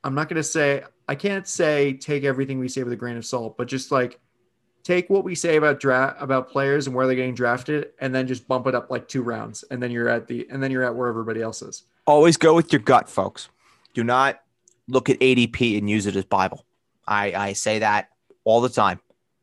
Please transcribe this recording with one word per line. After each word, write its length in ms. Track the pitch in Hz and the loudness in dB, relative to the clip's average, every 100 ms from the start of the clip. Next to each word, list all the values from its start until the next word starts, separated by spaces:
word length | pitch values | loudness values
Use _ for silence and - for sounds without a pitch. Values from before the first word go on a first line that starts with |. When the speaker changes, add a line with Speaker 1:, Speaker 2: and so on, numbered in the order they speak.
Speaker 1:
I'm 100 | 135 | -6
not 140 | 135 151 | -4 -4
gonna 140 | 165 | -4
say, 420 | 147 160 143 139 - _ - | -4 0 0 0 -6 _ -10
I 60 | |
can't 340 | 143 202 196 185 | -6 -4 -6 -6
say 460 | - 160 147 143 | -2 0 2 0
take 300 | 135 - 147 | -2 -6 -4
everything 340 | 139 131 135 131 | -2 -2 -4 -4
we 100 | 127 | -6
say 140 | 135 | -6
with 100 | 120 | -6
a 40 | 120 | -6
grain 200 | 123 117 | -8 -10
of 80 | |
salt, 320 | 113 127 110 - | -8 -8 -8 -8
but 100 | 123 | -8
just, 240 | 135 - | -8 -2
like, 300 | 139 123 - _ _ _ _ _ _ | 0 0 -6 _ _ _ _ _ _
take 240 | - 180 175 | -2 -2 2
what 160 | 196 | 0
we 100 | 185 | 0
say 220 | 170 170 156 | -4 0 2
about 240 | 151 139 | 4 2
dra-, 340 | 139 127 135 - | 2 2 0 -2
about 320 | 143 131 127 | -2 -2 -2
players 360 | 139 139 143 135 | -2 0 0 -2
and 80 | |
where 120 | 127 131 | 0 0
they're 100 | 127 | 0
getting 180 | 127 | -2
drafted, 580 | 123 120 123 127 151 - - | -2 0 -2 -2 -6 -6 -8
and 140 | 135 | -4
then 120 | 131 131 | -2 -2
just 200 | 127 - | -6 -4
bump 200 | 127 131 | -2 0
it 80 | |
up, 160 | 127 - | -2 -4
like, 180 | 123 - | -8 -6
two 140 | 131 | -6
rounds, 420 | 120 110 110 107 - | -4 -6 -10 -14 -12
and 120 | 123 | -8
then 80 | 123 | -6
you're 180 | 120 120 | -2 0
at 180 | 117 117 | -2 -4
the, 180 | 120 120 | -10 -10
and 120 | 139 | -6
then 80 | 135 | -4
you're 140 | 127 | -2
at 100 | 127 | -2
where 140 | 117 123 | -2 -4
everybody 320 | 113 113 110 | -4 -6 -6
else 220 | 110 - | -6 -10
is. 220 | - - _ _ - | -14 -18 _ _ 4
Speaker 2:
Always 300 | 147 165 165 | 8 8 8
go 180 | 165 | 6
with 180 | 165 160 | 6 4
your 80 | 143 | 2
gut, 280 | 110 123 - | 6 4 4
folks. 400 | - 95 - - _ _ _ _ | -2 -4 -6 -18 _ _ _ _
Do 100 | - | -4
not 360 | 117 127 139 - _ _ _ _ - | 0 2 2 -2 _ _ _ _ -2
look 220 | 127 - | 0 2
at 60 | 123 | 4
A 140 | 131 | 4
D 120 | 123 117 | 4 2
P 320 | - 120 104 | 0 0 0
and 100 | 104 | 0
use 180 | 107 101 | 0 0
it 100 | 98 | -2
as 80 | |
Bible. 400 | 95 98 95 - _ _ _ _ - | -2 0 0 -4 _ _ _ _ -4
I, 260 | 104 101 | -2 -2
I 200 | 92 98 | -4 -4
say 280 | 104 107 107 | -4 -4 0
that 280 | 107 104 - _ _ _ | 0 0 -4 _ _ _
all 160 | - 117 | 2 2
the 80 | 123 | 2
time. 320 | 117 101 85 _ _ _ _ | 2 0 0 _ _ _ _